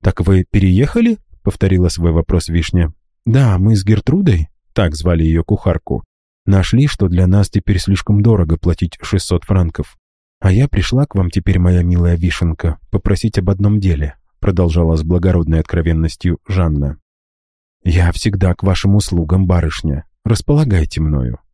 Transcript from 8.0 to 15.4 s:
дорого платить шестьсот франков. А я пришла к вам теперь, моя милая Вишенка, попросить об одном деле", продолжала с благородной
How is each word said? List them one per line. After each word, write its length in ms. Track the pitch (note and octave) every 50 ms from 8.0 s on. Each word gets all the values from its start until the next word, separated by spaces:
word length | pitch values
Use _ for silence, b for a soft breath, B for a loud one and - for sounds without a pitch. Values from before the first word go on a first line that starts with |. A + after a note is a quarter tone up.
| - - G#2+ G#2 G#2
дорого 340 | A2+ A#2 G2+ F2 D#2 E2 D#2+
платить 400 | - F2+ E2+ - - E2+ - -
шестьсот 420 | - - - G2 - - F#2 E2+ -
франков. 520 | - G2 F#2 F2+ E2 - - E2+ - - _ _ _ _ _ _ _ _ _
А 100 | - G2
я 160 | F#2 G#2 C3 C#3+
пришла 380 | - G#2 F#2+ - - C3 C#3+
к 80 | - -
вам 140 | G2 F#2+ F2
теперь, 300 | - - E2+ - F#2 F2+
моя 240 | F2 F2+ F2+ F2+ F2
милая 340 | F2 F2 F2 F2 F2 E2+ E2+
Вишенка, 640 | E2 F2 - - - E2+ D#2+ - - E2+ D#2 - - -
попросить 480 | - - - - G2 - - A2+ - -
об 120 | F#2 F2+
одном 300 | G2 F#2+ G2+ G#2 G#2 G#2+
деле", 360 | G2 F#2 E2+ D2 D2 C#2+ - _ _ _ _ _
продолжала 580 | - - F#2 F2 F#2 E2+ D#2 E2+ E2+ D#2+ D#2+ D#2+
с 60 | D2+
благородной 560 | D#2 F2+ F2 E2+ F#2 F2 E2+